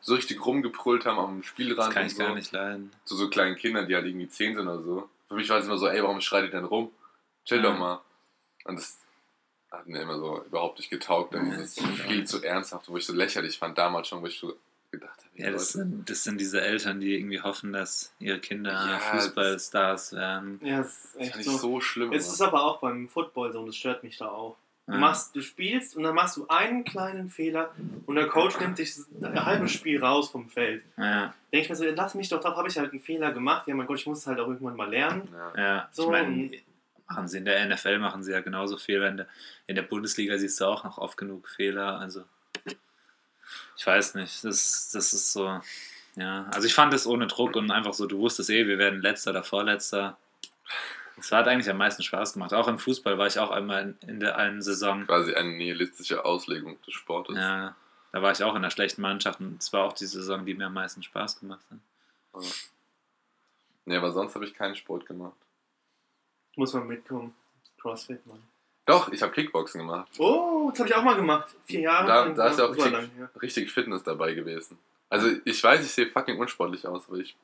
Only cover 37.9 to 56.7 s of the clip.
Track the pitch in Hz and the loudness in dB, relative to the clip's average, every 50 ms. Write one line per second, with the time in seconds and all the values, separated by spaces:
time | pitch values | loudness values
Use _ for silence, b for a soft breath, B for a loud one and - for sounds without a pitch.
37.9 | 104 104 107 95 - 98 92 95 95 92 - 95 95 95 98 101 101 - - - | 2 2 2 -2 -4 -4 -4 -2 -2 -2 -2 -2 -4 -4 -4 -4 -4 -6 -2 0
38.9 | 101 98 101 98 98 95 95 B B B B B B B B - 95 95 92 - | 2 4 4 2 0 -2 -8 B B B B B B B B -4 -4 -4 -2 -2
39.9 | 110 104 110 104 - 110 104 101 104 98 98 95 - - 95 98 104 101 - 92 | -4 -4 -4 -2 -2 -2 0 0 0 0 0 -2 0 2 2 2 2 0 -4 -10
40.9 | - - - 98 - - 98 98 95 90 - - - - 101 98 98 101 98 101 | -8 -8 -8 -8 -6 -8 -8 -8 -10 -12 -14 -14 -4 -2 -2 0 0 0 -2 -2
41.9 | 98 95 95 98 95 95 92 - _ _ _ _ - - - - - - _ _ | -4 -6 -8 -10 -10 -12 -14 -16 _ _ _ _ -14 -12 -12 -12 -14 -14 _ _
42.9 | _ _ _ _ _ _ _ _ _ B B B B B B B B - - 95 | _ _ _ _ _ _ _ _ _ B B B B B B B B -2 2 4
43.9 | 92 104 101 - - 98 95 - - - - 110 98 - - - - - - - | 6 6 4 2 -2 -6 -8 -8 -8 -8 -6 -2 0 0 2 2 0 -2 -4 -4
44.9 | - 101 92 - - 95 - - - 101 95 95 95 - B B B B B B | -4 -2 0 0 0 0 0 0 0 0 -2 -2 -2 -6 B B B B B B
45.9 | B B B B B 95 92 95 95 95 95 101 101 101 107 117 - 151 147 147 | B B B B B -6 -6 -4 -4 -6 -4 -4 -2 0 2 6 8 8 8 8
46.9 | 139 131 131 117 120 120 117 107 - - 127 120 - 110 107 107 98 110 104 101 | 6 4 4 2 2 2 0 0 0 0 0 0 2 0 0 2 2 2 0 0
47.9 | 92 - 101 95 98 98 113 117 - - 92 - 107 113 110 101 98 95 101 98 | -2 -2 -2 -2 0 2 2 2 2 0 0 4 4 4 4 4 4 4 4 4
48.9 | 98 95 95 101 101 - - 98 92 92 - - 98 101 107 107 104 101 - - | 4 2 0 0 0 0 -2 -2 -2 -2 -2 0 0 0 2 2 2 0 0 -2
49.9 | 104 98 98 98 95 - _ _ _ _ - - _ _ _ B B B B B | 0 -2 -2 -2 -6 -10 _ _ _ _ -18 -18 _ _ _ B B B B B
50.9 | B B B B B - - - 107 113 117 120 127 127 117 101 95 95 101 101 | B B B B B -12 -2 4 6 6 8 8 6 4 4 0 2 2 2 2
51.9 | - - 90 - - 95 107 - - 98 90 90 101 113 113 120 113 98 - 131 | 2 0 -4 -4 -2 -2 -2 -2 -4 -6 -4 2 2 4 4 4 2 0 0 0
52.9 | 127 - - 101 98 98 101 101 - 110 107 101 107 101 101 101 98 98 98 101 | -2 0 2 0 2 4 2 2 2 2 0 0 0 -2 0 0 -2 -2 -2 -4
53.9 | - - - - 107 104 104 104 - - 104 101 101 104 95 101 98 92 104 101 | -8 -12 -14 -12 -6 -2 -2 0 2 2 0 0 0 -2 -2 -2 -2 0 2 0
54.9 | 98 101 95 87 87 87 85 85 85 82 87 85 82 85 87 87 87 85 90 90 | 0 0 2 4 4 4 4 4 2 2 0 0 -2 -4 -4 -4 0 0 -2 -2
55.9 | - - 87 - - - - - 87 90 - - 82 78 78 82 | -2 -8 -4 -2 -2 0 2 2 0 0 0 -4 -6 -6 -6 -10